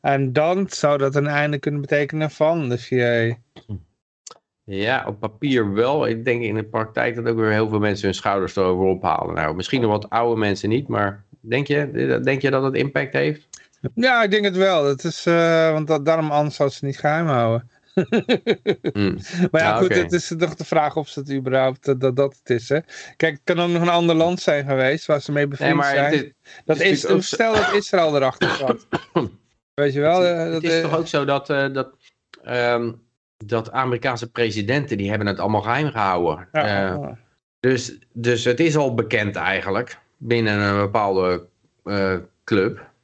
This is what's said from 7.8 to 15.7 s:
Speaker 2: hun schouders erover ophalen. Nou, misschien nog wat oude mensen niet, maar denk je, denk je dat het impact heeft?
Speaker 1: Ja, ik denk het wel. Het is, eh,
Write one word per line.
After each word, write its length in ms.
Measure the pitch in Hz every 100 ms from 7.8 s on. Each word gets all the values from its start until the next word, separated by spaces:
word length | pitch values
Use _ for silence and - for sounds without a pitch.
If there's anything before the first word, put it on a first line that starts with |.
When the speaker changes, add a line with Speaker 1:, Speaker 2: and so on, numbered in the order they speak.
| 104 98
Speaker 2:
hun 100 | 101
schouders 420 | 92 107 101 92 101
erover 280 | 92 92
ophalen. 500 | 95 92 90 78 85
Nou, 200 | 85 78
misschien 260 | 82 90 135
nog 100 | 117
wat 200 | 104 104
oude 300 | 113 120 113
mensen 280 | 104 95 98
niet, 200 | 117 139
maar 360 | 113 101 101 - -
denk 260 | 113 120 143
je, 540 | 143 143 120 131 127
denk 180 | 127 135
je 80 | 135
dat 120 | 135
het 120 | 135
impact 380 | 135 139 147 139
heeft? 360 | - 147 151 _ - - _ -
Speaker 1:
Ja, 280 | - 247 247
ik 80 | 214
denk 140 | 214
het 120 | 202 180
wel. 280 | 190 175
Het 200 | 143 135
is, 220 | 170 - -
eh, 460 | 170 165 165 160